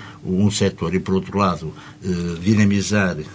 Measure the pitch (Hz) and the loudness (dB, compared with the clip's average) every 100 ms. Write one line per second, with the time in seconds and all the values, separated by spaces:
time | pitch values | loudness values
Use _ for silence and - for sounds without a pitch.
0 | - - - 92 104 98 98 - 82 90 | -12 -12 -4 2 2 4 0 0 -2 -2
1 | - 95 92 98 98 80 78 - - - | 0 -2 -2 0 0 0 -6 -12 -18 -10
2 | 92 90 87 82 92 107 104 101 92 104 | -6 -4 -4 -2 2 4 4 4 2 2
3 | 95 78 76 | 0 -2 -8